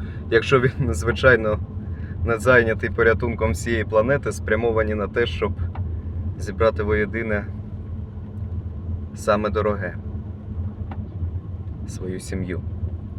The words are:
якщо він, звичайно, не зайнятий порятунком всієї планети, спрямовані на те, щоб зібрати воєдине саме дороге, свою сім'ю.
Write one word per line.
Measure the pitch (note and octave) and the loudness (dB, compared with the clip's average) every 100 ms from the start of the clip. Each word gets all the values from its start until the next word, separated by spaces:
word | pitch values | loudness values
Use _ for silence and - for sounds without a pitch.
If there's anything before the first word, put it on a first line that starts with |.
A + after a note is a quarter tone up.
| - - F2 | -6 -6 2
якщо | A2+ A2+ C3+ | 2 6 6
він, | C3 - A#2+ | 6 2 0
звичайно, | - A2+ A2 C3+ A#2 G#2+ G#2 - - - - - - A2 | 0 0 4 8 8 6 0 -2 -6 -6 -6 -6 -2 0
не | A2+ | 2
зайнятий | B2+ B2 A2+ G2 A2+ | 6 8 8 2 0
порятунком | G2 A2+ A2 A#2+ A2 A2 | 4 4 4 0 0 0
всієї | G#2+ A#2 A2+ G2+ | 0 0 0 2
планети, | G#2+ A2+ C#3+ A#2 | 2 4 2 0
спрямовані | G2 G2+ G#2+ A#2 A2 G#2+ G#2+ | -4 0 2 2 2 0 0
на | G2 | -2
те, | A#2 A#2 | 0 0
щоб | - G#2 F2 - - - - - - - - | 0 -2 -2 -4 -4 -4 -4 -6 -6 -6 -6
зібрати | - F#2+ A2+ G#2+ | -6 2 2 2
воєдине | G#2 G#2+ G2+ A2 A2+ G#2 G2 - - - - - - - - - - - - - - - - - | 0 2 0 -2 -2 -2 -2 -8 -10 -10 -8 -8 -10 -10 -10 -8 -6 -6 -6 -8 -6 -6 -6 -6
саме | - G#2 G#2+ | 2 2 4
дороге, | G#2 G#2 G2+ F2+ - - - - - - - - - - - - - - - - - - - - | 2 2 0 -4 -6 -8 -8 -8 -10 -8 -6 -6 -6 -8 -6 -8 -4 -4 -4 -8 -8 -8 -8 -8
свою | - F2+ F#2 | -6 -6 -6
сім'ю. | - F#2+ F2+ E2 - - - - - | -4 -4 -2 -4 -4 -4 -4 -6 -8